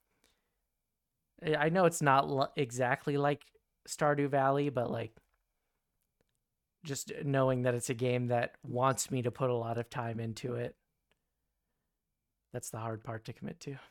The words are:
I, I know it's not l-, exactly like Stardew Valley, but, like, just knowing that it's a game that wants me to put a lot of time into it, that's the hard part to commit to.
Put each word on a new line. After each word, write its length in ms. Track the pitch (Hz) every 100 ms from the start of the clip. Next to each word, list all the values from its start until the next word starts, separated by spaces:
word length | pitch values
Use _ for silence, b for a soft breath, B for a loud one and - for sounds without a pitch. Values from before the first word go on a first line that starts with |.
| _ _ _ _ _ _ _ _ _ _ _ _ _ _
I, 120 | 165 151
I 140 | 151
know 160 | 175 175
it's 160 | 170
not 240 | 147 135 151
l-, 280 | 135 139 -
exactly 640 | 135 120 123 135 - 143
like 280 | 143 147 - _ _ _ -
Stardew 420 | - 151 147 143
Valley, 400 | 139 135 139 143
but, 220 | 127 117
like, 280 | 113 113 - _ _ _ _ _ _ _ _ _ _ _ _ _ _ _ _
just 280 | 156 135 - -
knowing 380 | 143 139 131 127
that 120 | 127 123
it's 140 | -
a 40 |
game 340 | 120 127 123 123
that 280 | 120 - -
wants 480 | 117 120 131 131 -
me 100 | 135
to 100 | 120
put 180 | 117 131
a 60 | 120
lot 220 | 113 117
of 120 | 117
time 300 | - 117 113
into 360 | 113 110 127 120
it, 200 | 120 - _ _ _ _ _ _ _ _ _ _ _ _ _ _ _ _ _
that's 160 | 123 -
the 100 | 113
hard 240 | 113 110
part 220 | 117 110 -
to 80 |
commit 260 | 120 - -
to. 160 | - 135 b